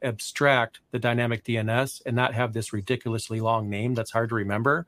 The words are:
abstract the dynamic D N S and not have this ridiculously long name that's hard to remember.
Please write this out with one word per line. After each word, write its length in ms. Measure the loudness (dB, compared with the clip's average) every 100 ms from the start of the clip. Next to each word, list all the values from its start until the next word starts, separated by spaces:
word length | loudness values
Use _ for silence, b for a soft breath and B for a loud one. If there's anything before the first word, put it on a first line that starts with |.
abstract 800 | -6 -6 -8 2 4 4 2 -4 -8
the 80 | -2
dynamic 460 | 0 2 0 -2 -2
D 120 | 0
N 120 | 2
S 320 | 0 0 -4 -2
and 100 | 0
not 180 | 0
have 180 | 0 -2
this 220 | -2 -4
ridiculously 640 | -6 -2 -2 -2 -4 -4 -2
long 300 | 2 0 0
name 260 | -2 -2 -2
that's 160 | -2
hard 180 | -2 0
to 60 | 0
remember. 500 | 0 0 2 2